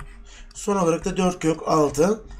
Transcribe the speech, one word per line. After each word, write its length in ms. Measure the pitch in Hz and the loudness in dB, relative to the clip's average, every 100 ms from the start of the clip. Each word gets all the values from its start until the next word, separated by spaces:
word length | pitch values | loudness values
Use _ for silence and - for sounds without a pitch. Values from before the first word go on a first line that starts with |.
| - - - - - | -16 -18 -20 -20 -20
Son 220 | - - 196 | -8 -2 2
olarak 280 | 170 160 | 2 2
da 120 | 196 185 | -2 0
dört 220 | 185 180 | 0 2
kök 300 | 160 160 - | 0 0 2
altı 560 | 165 143 131 175 220 - | 2 2 4 2 2 -6